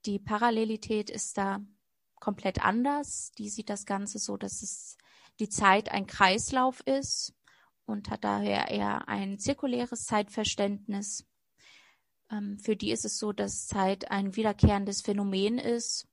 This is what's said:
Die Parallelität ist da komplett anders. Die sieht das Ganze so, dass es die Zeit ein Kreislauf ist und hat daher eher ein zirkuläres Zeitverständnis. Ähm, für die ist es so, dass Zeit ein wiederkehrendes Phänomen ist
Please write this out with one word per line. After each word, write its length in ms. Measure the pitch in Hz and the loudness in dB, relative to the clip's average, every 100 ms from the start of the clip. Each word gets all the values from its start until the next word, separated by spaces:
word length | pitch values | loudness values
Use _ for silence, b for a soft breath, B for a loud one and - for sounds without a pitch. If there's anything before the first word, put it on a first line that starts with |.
Die 140 | - 202 | -2 -4
Parallelität 920 | 202 208 240 220 220 220 - 214 208 | -2 4 4 4 2 -2 0 -2 0
ist 280 | 208 - - | -6 -4 -2
da 220 | 196 196 202 _ _ _ _ _ | 0 -2 -8 _ _ _ _ _
komplett 480 | - 202 190 - | -4 0 -2 2
anders. 680 | - 220 262 294 285 - - - | 2 4 2 0 -4 -8 -10 -10
Die 100 | 208 | -8
sieht 220 | 208 214 | -8 -6
das 160 | 202 202 | -8 -4
Ganze 320 | 196 202 208 | -4 -4 -6
so, 180 | - 202 | -6 -6
dass 240 | 196 - | -6 -8
es 380 | 196 - - - b b b - | -10 -10 -14 -20 b b b -8
die 100 | 214 | -4
Zeit 440 | - 202 202 220 | 4 6 6 4
ein 160 | 202 190 | -4 -4
Kreislauf 720 | - 190 202 - 262 254 254 | 4 6 6 2 2 2 0
ist 560 | - 269 269 - - _ b b b _ - | 0 0 0 -6 -6 _ b b b _ -8
und 240 | 214 202 | -6 -4
hat 140 | 208 | -2
daher 440 | 208 202 208 202 - | 0 0 2 2 0
eher 400 | 208 202 - - | 0 0 -2 -2
ein 300 | 202 196 196 | -4 -4 -4
zirkuläres 680 | - 277 269 240 240 240 | -2 -2 0 -2 -2 -6
Zeitverständnis. 1200 | - 214 202 - 214 - 202 202 202 202 208 - - _ _ _ B B B B _ _ _ | 0 0 0 -2 -2 0 0 0 -4 -6 -6 -10 -12 _ _ _ B B B B _ _ _
Ähm, 260 | 214 202 202 | -8 -6 -4
für 160 | - | -2
die 160 | 214 214 | 0 0
ist 140 | 226 | -2
es 120 | 214 - | -2 -2
so, 160 | 214 | -4
dass 360 | 208 196 - - | -2 -4 -4 -4
Zeit 420 | 202 190 196 - | 2 2 2 -2
ein 240 | 202 196 | -2 -2
wiederkehrendes 680 | 190 214 208 214 202 196 196 | 0 0 6 6 6 0 -4
Phänomen 560 | - 202 202 190 202 247 | -2 0 0 2 2 0
ist 500 | - 240 - - - | 0 -2 -2 -6 -8